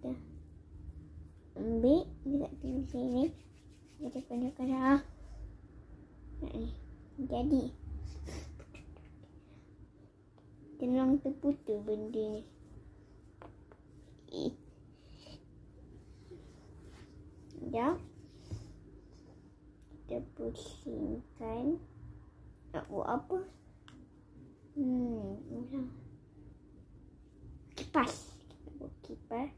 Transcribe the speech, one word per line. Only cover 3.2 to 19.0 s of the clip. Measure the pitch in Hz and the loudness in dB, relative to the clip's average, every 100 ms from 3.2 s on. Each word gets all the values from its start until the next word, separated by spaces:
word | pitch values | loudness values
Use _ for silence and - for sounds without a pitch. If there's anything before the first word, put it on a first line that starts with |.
| 302 - - - - - - - | 6 4 -14 -20 -20 -20 -20 -6
Kita | 285 262 - | -4 -4 -2
panjangkan | 240 254 - 254 | 0 0 2 2
dah. | 262 262 277 - - - - - - - - - - - - - - - | 6 10 8 8 -12 -12 -10 -10 -12 -16 -16 -16 -16 -18 -16 -12 -6 -4
Nak | - | -2
ni. | 226 - - - - - | -2 -4 -10 -14 -14 -4
Jadi. | 262 240 262 277 254 - - - - - - - - - - - - - - - - - - - - - - - - - - - - - 302 302 | 0 4 8 6 6 -4 -8 -6 -6 -8 -6 -8 -8 -12 -14 -14 -14 -16 -16 -18 -18 -20 -20 -20 -20 -18 -20 -20 -20 -20 -20 -20 -20 -18 -16 -2
Tenang | 247 254 262 285 | 4 6 8 8
terputus | 277 294 285 285 - 208 | 6 2 4 4 2 0
benda | 208 214 214 220 214 | 2 0 2 0 0
ni. | 214 220 - - - - - - - - - - - - - - - - - - | -2 -6 -16 -16 -16 -16 -20 -20 -20 -20 -16 -16 -16 -20 -20 -20 -20 -20 -20 -10
Eh. | - 71 - - - - - - - - - - - - - - - - - - 349 - - - - - - - - - - - | 0 0 -2 -14 -18 -20 -20 -18 -18 -16 -16 -16 -20 -18 -18 -16 -16 -16 -18 -16 -14 -14 -18 -18 -16 -16 -16 -16 -16 -16 -16 -14
Sekejap. | - - 226 247 349 - - - - - - - - - - | -8 0 4 4 4 0 -14 -18 -16 -8 -8 -8 -14 -16 -18